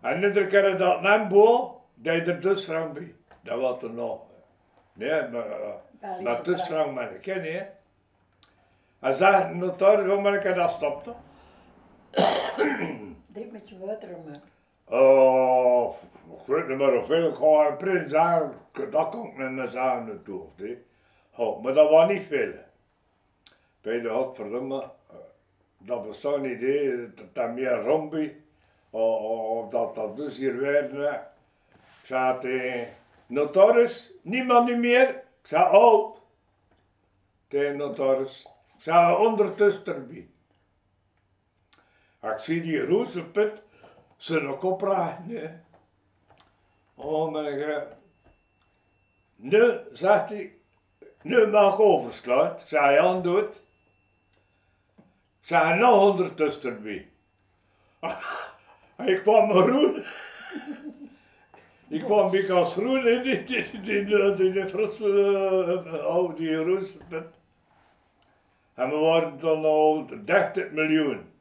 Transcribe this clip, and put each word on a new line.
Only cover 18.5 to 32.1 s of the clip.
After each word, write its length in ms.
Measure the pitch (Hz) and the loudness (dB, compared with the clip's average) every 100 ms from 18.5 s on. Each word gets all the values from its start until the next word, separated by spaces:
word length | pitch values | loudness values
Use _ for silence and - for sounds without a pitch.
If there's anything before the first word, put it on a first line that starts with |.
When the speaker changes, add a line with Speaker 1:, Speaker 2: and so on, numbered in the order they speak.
| - _ - - | -8 _ -12 -4
Speaker 1:
dat 200 | 151 165 | -2 -4
kan 160 | 233 | -8
ik 120 | 220 131 | -12 -10
niet 120 | 131 | -10
meer 180 | 131 120 | -8 -8
zeggen, 400 | 127 131 123 113 | -4 -4 -4 -6
het 200 | 95 - | -14 -14
hoofd, 320 | 92 - - | -14 -14 -16
hè. 180 | 101 120 _ _ _ _ _ | -14 -14 _ _ _ _ _
Oh, 280 | - 113 - | -6 -4 -4
maar 100 | 120 | 0
dat 160 | 143 151 | 4 6
was 200 | 160 165 | 6 4
niet 140 | 196 | 0
veel, 280 | - 139 101 | -4 -4 -4
hè. 120 | - - _ _ _ _ _ _ _ _ _ _ _ | -8 -20 _ _ _ _ _ _ _ _ _ _ _
Bij 200 | 107 117 | -8 -6
de 80 | 117 | -4
godverdomme, 720 | 117 131 - 104 120 135 135 | -4 -6 -8 -10 -8 -6 -8
eh, 320 | - - _ - - _ _ _ _ _ | -10 -20 _ -20 -20 _ _ _ _ _
dat 300 | 95 120 107 | -10 -8 -8
bestond 340 | 98 143 143 | -8 -4 -4
niet, 200 | 135 113 | -4 -4
hè, 520 | 127 143 139 123 117 | -2 0 -2 -4 -10
dat, 220 | - 95 | -18 -14
dat 180 | 131 117 | -8 -6
meer 280 | 120 127 117 | -4 -2 -2
rompie, 640 | 110 156 151 160 151 - _ _ _ _ _ | 0 -2 -2 -6 -8 -10 _ _ _ _ _
of, 300 | 110 113 110 | -2 0 0
of, 440 | 107 113 110 117 | -4 -6 -4 -6
of 60 | 107 | -4
dat, 260 | 131 - | -4 -4
dat 200 | - 107 123 | -6 -8 -8
dus 200 | 147 123 | -10 -4
hier 220 | 131 120 | -4 -2
werden, 420 | 139 147 135 135 | 0 0 -2 -4
hè. 120 | 147 127 - _ _ _ _ | -4 -4 -12 _ _ _ _
Ik 380 | _ _ _ - | _ _ _ -6